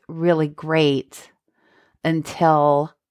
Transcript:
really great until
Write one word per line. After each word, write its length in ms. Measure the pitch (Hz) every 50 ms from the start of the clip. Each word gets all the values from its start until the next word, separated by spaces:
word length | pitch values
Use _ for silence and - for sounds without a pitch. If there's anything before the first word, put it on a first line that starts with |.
| _ -
really 400 | 165 160 165 175 170 156 156 147
great 840 | 151 - - 156 160 160 156 147 139 131 - _ - - - - _ _ _ _ _ _ _ _ _ _ _ _ _ _ -
until 920 | 160 160 160 151 - - - 175 160 156 151 147 147 143 143 151 156 _ _ _ _